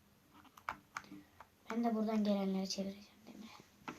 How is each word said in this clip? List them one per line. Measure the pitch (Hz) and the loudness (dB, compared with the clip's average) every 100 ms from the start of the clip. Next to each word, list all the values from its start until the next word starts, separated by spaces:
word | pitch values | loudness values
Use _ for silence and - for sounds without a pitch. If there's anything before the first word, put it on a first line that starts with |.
| _ _ _ - - - - - - - - - - - - _ - | _ _ _ -20 -20 -12 -8 -8 -10 -14 -14 -16 -18 -20 -20 _ -4
Ben | 220 | 2
de | 233 | 2
buradan | 220 214 220 | 4 2 4
gelenleri | 208 202 196 190 190 | 4 4 4 2 0
çevireceğim | - 196 196 - - - | -2 -4 -6 -14 -20 -20
demire. | - 220 - - - - | -16 -16 -18 -20 -16 -12